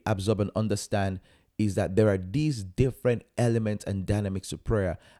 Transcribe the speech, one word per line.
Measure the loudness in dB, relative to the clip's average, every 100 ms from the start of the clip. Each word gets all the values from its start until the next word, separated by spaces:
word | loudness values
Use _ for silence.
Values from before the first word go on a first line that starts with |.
| -2
absorb | 0 0 0
and | 0 0
understand | 0 -2 -2 -2 -2 -4 -10 _ _ -2
is | 0
that | 0 0 4
there | 4
are | 2
these | 0 -2 0 -2
different | -4 0 0 2 0 0 -2 -2
elements | 2 2 0 -4 -4
and | -4 0
dynamics | 0 -2 -4 -8
of | -8
prayer. | -2 0 0 -4 -10 _